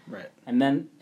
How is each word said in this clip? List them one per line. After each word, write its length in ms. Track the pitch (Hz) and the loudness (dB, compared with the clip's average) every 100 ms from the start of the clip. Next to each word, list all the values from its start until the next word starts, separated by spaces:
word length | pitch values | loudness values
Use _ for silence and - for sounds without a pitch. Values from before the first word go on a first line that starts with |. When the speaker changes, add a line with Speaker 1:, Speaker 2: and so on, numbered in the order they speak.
| - | -16
Speaker 1:
Right. 240 | 104 - - - | -16 -16 -16 -2
Speaker 2:
And 120 | 123 | 2
then 300 | 135 147 - - | 2 2 -4 -10